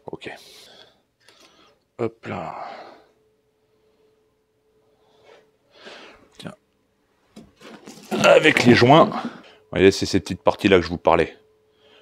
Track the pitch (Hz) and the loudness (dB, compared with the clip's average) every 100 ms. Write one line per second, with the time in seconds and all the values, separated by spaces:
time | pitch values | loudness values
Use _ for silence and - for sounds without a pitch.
0 | - - - - - - - - _ _ | -18 -18 -18 -20 -20 -20 -20 -20 _ _
1 | _ _ _ _ _ _ _ _ _ - | _ _ _ _ _ _ _ _ _ -10
2 | 117 - 110 98 80 - - - - - | -10 -10 -14 -12 -12 -14 -18 -20 -20 -20
3 | _ _ _ _ _ _ _ _ _ _ | _ _ _ _ _ _ _ _ _ _
4 | _ _ _ _ _ _ _ _ _ _ | _ _ _ _ _ _ _ _ _ _
5 | _ _ _ - _ _ _ _ - - | _ _ _ -20 _ _ _ _ -20 -20
6 | - _ _ - - - _ _ _ _ | -20 _ _ -20 -20 -20 _ _ _ _
7 | _ _ _ - - _ - - - - | _ _ _ -20 -20 _ -20 -20 -20 -20
8 | - - 147 160 151 - 120 113 120 156 | -10 -2 2 4 4 2 4 4 4 4
9 | 226 - - - - _ _ - 95 - | 2 -4 -12 -16 -20 _ _ 2 2 2
10 | 98 98 - 92 87 - 104 92 82 85 | -2 -4 -6 -6 -4 0 2 2 2 -4
11 | 85 85 78 - _ _ _ _ _ _ | 0 0 0 -8 _ _ _ _ _ _